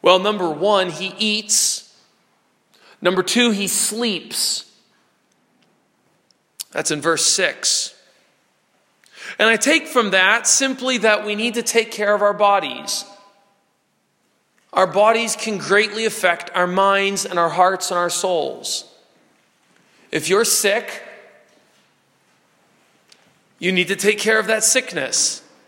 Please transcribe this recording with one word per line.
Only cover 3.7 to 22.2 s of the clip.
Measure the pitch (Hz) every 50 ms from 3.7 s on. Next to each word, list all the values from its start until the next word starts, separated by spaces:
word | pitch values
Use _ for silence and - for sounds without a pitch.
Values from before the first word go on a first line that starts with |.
| - - - - 214 220 247 233 202 156 - - - - - - - - - _ _ _ _ _ _ _ _ _ _ _ _ _ _ _ _ _ _ _ _ _ _ _ _ _ _ _ _ _ _ _ _ _ _ _ _ _ _ _ - _
That's | - 143 160 -
in | 165 151
verse | 147 165 165 151 -
six. | - - - 185 156 - - - - - - - - - _ _ _ _ _ _ _ _ _ _ _ _ _ _ _ _ _ _ _ _ _ _ _ _ - - - - -
And | 202 220
I | 226
take | 214 - 262 311 320 311
from | - - 247 226 202
that | 185 190 185 190 214 233 233
simply | - - - 269 269 262 262 247 254 254 233
that | 185 226 214 208 208
we | 208 208
need | 208 220 240 220
to | 240
take | 233 - - 233 226 220
care | - - 208 202 208
of | 202
our | 208 208
bodies. | 202 175 208 202 202 196 170 139 127 127 - - - - - - - - - - _ _ _ _ _ _ _ _ _ _ _ _ _ _ _ _ _ _ _ _ _ _ _ _ _ _ _ _
Our | - - 185
bodies | 180 151 190 208 220 226 226 233 220 -
can | - - 220 214 185
greatly | 147 147 190 202 220 214 202 220 226
affect | 220 214 - - 180 170 170 - - -
our | 180 180
minds | 180 180 190 196 196 196 196 196 196 196 185 196
and | 196 180 175
our | 170 165
hearts | 151 175 180 185 190 185 - -
and | 185 175
our | 175 170
souls. | 165 - - 185 180 160 143 135 - - - - - - - - _ _ _ _ _ _ _ _ _ _ _ _ _ _ _ _ _ _ _ _ _ _ _ _
If | - 156 147 147
you're | 185 202 233
sick, | 220 - - - 202 196 233 233 - - - - - - - - - _ _ _ _ _ _ _ _ _ _ _ _ _ _ _ _ _ _